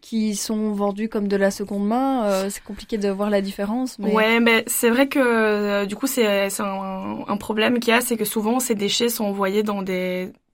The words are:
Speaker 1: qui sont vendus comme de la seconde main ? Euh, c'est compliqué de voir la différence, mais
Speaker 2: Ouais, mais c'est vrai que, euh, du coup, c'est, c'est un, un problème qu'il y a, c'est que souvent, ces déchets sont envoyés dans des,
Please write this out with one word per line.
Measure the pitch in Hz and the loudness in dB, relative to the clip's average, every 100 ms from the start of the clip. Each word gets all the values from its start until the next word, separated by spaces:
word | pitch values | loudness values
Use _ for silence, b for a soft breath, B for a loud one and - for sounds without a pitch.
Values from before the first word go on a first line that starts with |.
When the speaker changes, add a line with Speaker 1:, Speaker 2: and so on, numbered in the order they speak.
Speaker 1:
qui | - 226 214 202 | -6 -2 -2 -2
sont | - 214 214 | -4 -2 -2
vendus | 202 202 196 220 | 0 -2 -2 -4
comme | 220 202 | -2 0
de | 202 | 2
la | 196 | 2
seconde | 202 202 202 202 | 0 -4 -2 0
main ? | 240 269 262 | 2 2 0
Euh, | 208 190 196 | 0 0 -2
c'est | - | -6
compliqué | - 202 - 220 | -12 -14 -6 -2
de | 202 | -2
voir | 196 208 | 0 0
la | 202 | 0
différence, | 196 196 202 240 254 - | 0 -4 -4 -2 -4 -4
mais | 202 | 0
Speaker 2:
Ouais, | 214 220 233 | 2 4 4
mais | 233 226 220 | 6 4 2
c'est | - 233 | 0 2
vrai | 240 277 | 4 4
que, | 285 | 4
euh, | 247 226 220 208 208 202 202 | 4 4 4 2 0 0 -2
du | 202 | -2
coup, | 269 | -2
c'est, | - 220 202 196 | 2 2 2 0
c'est | 196 | -2
un, | 202 196 190 190 196 214 - | -4 -4 -6 -8 -6 -6 -4
un | 208 | -4
problème | - 214 226 240 | -2 0 2 2
qu'il | 233 | 2
y | 226 | 2
a, | |
c'est | 247 226 | 2 -2
que | 208 | -2
souvent, | 220 214 247 | -2 0 0
ces | 240 208 | 0 -2
déchets | 202 - 233 | 0 0 0
sont | 226 208 | 0 -2
envoyés | 196 196 208 | 0 0 0
dans | 214 202 | 0 -2
des, | 190 185 185 185 185 - _ | -4 -4 -4 -4 -6 -12 _